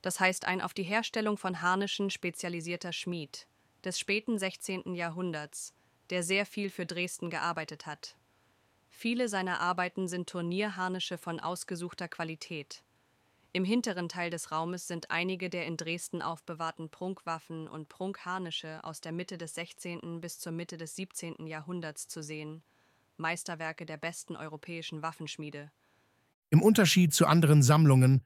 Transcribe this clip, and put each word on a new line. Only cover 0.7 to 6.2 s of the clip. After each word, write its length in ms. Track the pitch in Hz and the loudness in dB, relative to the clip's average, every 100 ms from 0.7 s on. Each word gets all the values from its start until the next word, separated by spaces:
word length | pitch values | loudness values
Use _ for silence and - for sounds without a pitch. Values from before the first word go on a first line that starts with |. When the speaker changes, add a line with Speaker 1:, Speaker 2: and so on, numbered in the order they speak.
| - | -6
Speaker 1:
die 80 | |
Herstellung 540 | 180 214 226 226 214 208 | -2 -2 -2 -2 -2 -2
von 240 | 185 175 | -4 -2
Harnischen 500 | 175 185 196 - 196 | 0 2 0 -2 -4
spezialisierter 800 | - 180 - 180 175 165 175 180 | -2 -6 -6 -8 -6 -6 -8 -6
Schmied 540 | 165 180 175 147 - - _ _ _ | -6 -6 -6 -8 -14 -18 _ _ _
des 140 | 185 180 | -6 -6
späten 400 | - 202 214 220 | -2 -2 0 -2
sechzehnten 560 | 190 - - 185 - | -2 -6 -6 -6 -6
Jahrhunderts, 800 | 175 170 170 185 156 151 - - _ _ _ _ | -4 -4 -4 -4 -6 -10 -12 -14 _ _ _ _
der 100 | 180 | -4